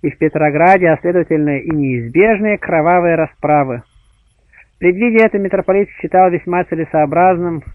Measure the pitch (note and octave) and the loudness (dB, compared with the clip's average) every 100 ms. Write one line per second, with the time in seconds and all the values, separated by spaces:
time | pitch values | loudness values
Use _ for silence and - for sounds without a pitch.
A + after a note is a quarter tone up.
0 | D3+ - D#3 D#3 D3+ D3 F3 G3 F3 D#3 | -8 -2 -2 0 0 2 4 4 2 0
1 | F3 F3 D#3+ D#3 D3 C#3 D#3+ D#3 C#3 B2 | 0 -2 0 -2 -2 -4 -4 -4 -2 -4
2 | A#2 C#3+ G#3+ G#3 G#3+ G#3 - E3 D#3+ F3+ | -2 2 2 2 -2 -4 -2 0 2 2
3 | E3+ E3 D#3 _ D3 D3+ C3+ A#2+ - _ | 2 0 -4 _ -2 0 0 -6 -12 _
4 | _ _ _ _ _ _ _ _ F3+ F#3 | _ _ _ _ _ _ _ _ -2 0
5 | A#3+ A3+ A3 G#3 F#3+ F#3+ F#3 G3 G3+ - | 0 2 2 0 -2 -2 0 -2 -2 -6
6 | E3 F#3 F#3 E3+ - F3 E3+ E3 D#3 D#3 | -2 2 2 0 -4 -4 -4 -6 -4 -2
7 | D3 D#3 F#3 F3 F3 D#3+ - | 0 2 2 2 -2 -8 -12